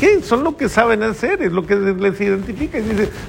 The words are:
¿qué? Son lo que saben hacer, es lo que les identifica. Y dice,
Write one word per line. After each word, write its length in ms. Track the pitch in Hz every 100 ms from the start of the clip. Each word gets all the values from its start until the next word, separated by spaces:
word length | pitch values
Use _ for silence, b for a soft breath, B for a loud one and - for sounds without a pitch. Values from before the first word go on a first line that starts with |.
¿qué? 220 | 392 403
Son 220 | - 233
lo 120 | 320 302
que 120 | 233
saben 340 | 208 233 220
hacer, 400 | 220 214 240 392
es 100 | 101
lo 140 | 175 160
que 100 | 202
les 440 | 196 185 196 190
identifica. 580 | 202 196 196 220 302 294
Y 40 |
dice, 280 | 214 214 208 B